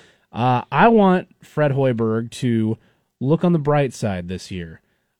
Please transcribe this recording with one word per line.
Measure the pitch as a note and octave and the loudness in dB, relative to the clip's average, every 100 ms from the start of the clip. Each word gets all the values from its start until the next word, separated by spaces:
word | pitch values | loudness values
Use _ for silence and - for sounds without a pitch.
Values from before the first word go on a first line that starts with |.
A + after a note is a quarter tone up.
| _ _ _ | _ _ _
Uh, | - B2 B2 - | -4 0 0 -2
I | C#3 A3 | 2 4
want | A3+ G3 F3+ - _ | 6 4 2 -2 _
Fred | - - D3+ | -10 -2 0
Hoiberg | C3+ C3+ A2+ A2+ A2+ A#2 | 0 0 0 0 -2 -4
to | - B2+ A2+ A2 A2+ _ _ _ - | -6 -2 0 0 -4 _ _ _ -6
look | B2+ E3+ | -2 0
on | F3+ | 2
the | E3+ | 0
bright | C#3+ D3 C#3 | 2 0 0
side | - A2+ F#2 F2 | -2 -4 -4 -6
this | F#2 - | -10 -8
year. | F#2 E2 D#2+ _ _ _ | -10 -10 -14 _ _ _